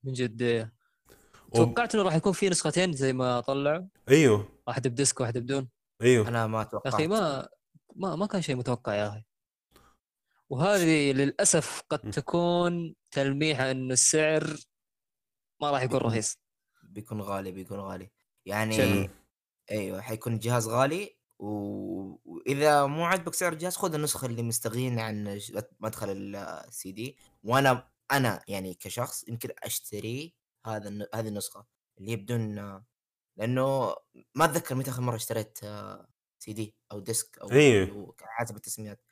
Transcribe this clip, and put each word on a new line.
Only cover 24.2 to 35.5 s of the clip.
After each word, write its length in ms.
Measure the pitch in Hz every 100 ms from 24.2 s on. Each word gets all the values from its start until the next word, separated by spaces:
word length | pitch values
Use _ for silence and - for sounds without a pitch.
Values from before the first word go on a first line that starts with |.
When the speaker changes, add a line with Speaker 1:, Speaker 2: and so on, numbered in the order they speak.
| 131
Speaker 3:
اللي 160 | 117
مستغنين 560 | 117 110 113 117 127 120
عن 400 | 110 107 104 101
ج-، 220 | 101 101 104 _
مدخل 300 | 110 - 101
ال-، 600 | 98 101 101 95 85 -
سي 180 | - 95
دي. 240 | 95 123 - _ _
وأنا، 460 | 104 127 135 123 - _ _
أنا 300 | 139 123 95 -
يعني 260 | 98 95
كشخص 540 | 90 95 - 127 - -
يمكن 200 | 117 - -
أشتري 720 | 110 - - 104 110 123 165 _ _ _ 110
هذا 220 | 110 101
الن-، 180 | 104 104
هذه 140 | 110 110
النسخة 380 | 104 98 101 104 _ _ _
اللي 120 | 98
هي 60 | 113
بدون، 380 | 98 120 110 104 101 98 110 _ _ _ _ -
لأنه 580 | 113 127 135 135 110 - _ - _
ما 100 | 131
أتذكر 300 | 160 147 -
متى 160 | 127 135
آخر 120 | 123
مرة 140 | 123 117
اشتريت، 420 | - 113 107